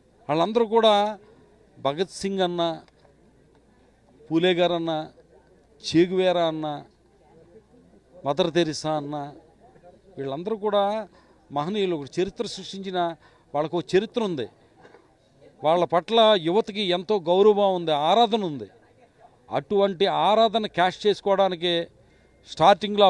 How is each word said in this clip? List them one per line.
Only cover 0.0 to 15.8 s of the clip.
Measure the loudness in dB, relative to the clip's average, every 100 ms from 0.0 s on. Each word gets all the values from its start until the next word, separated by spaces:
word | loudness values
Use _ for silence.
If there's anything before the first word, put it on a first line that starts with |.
| _ _ -4
వాళ్ళందరూ | -2 0 0 2 4
కూడా | 4 4 0 -4 -16 -20 _ _ _ -6 -6
భగత్ | -4 -6 -6
సింగ్ | -6 -2 -2
అన్న, | -2 -4 -6 -16 _ _ _ _ _ _ _ _ _ _ _ _ _ -4
పూలే | 0 2 2
గారన్న, | 0 0 -4 -6 -8 -16 _ -20 _ _ _ _ 0
చేగువేరా | 2 2 2 2 2 0
అన్న, | -2 -8 -10 -16 _ _ _ _ -20 -20 -20 _ _ _ _ _ -10 -6
మదర్ | -2 0 0
తెరీసా | -2 -4 -6 -6
అన్న, | -6 -10 -12 -16 -20 _ -20 _ -20 _ _ -12
వీళ్ళందరూ | -8 -8 -6 -6 0
కూడా | 0 0 -2 -8 -18 _ _ _ -6
మహనీయులు. | -4 -2 -2 -4
ఒక | -6 -4
చరిత్ర | -4 -6 -10
సృష్టించిన | -10 -14 -12 -6 -4 -4 -6 _ _ _
వాళ్ళకు | -4 -2 -4
ఒక | 0
చరిత్ర | 0 0 -2 -4
ఉంది, | -4 -8 _ _ _ -20 -20 _ _ _ _ -20 _
వాళ్ళ | 0 0